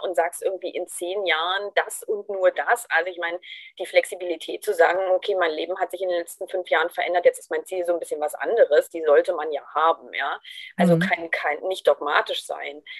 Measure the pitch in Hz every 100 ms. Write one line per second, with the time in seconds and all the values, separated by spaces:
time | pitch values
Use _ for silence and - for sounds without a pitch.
0 | 190 170 170 - - 190 180 156 175 -
1 | 175 202 185 156 170 196 202 - - -
2 | - 208 202 190 185 180 147 - - 160
3 | 180 170 170 175 - - - - 175 180
4 | - 185 180 160 - 175 - 175 160 180
5 | 190 185 208 190 165 156 170 185 175 180
6 | 185 175 170 - 185 185 180 165 165 -
7 | 170 175 175 165 - 160 - 185 175 170
8 | - 156 147 - 147 226 151 151 - 165
9 | 156 147 175 170 156 139 - 156 160 120
10 | 120 87 143 196 - - - - 180 170
11 | 185 175 165 - 156 147 185 190 - 143
12 | 147 156 - - - 151 143 147 -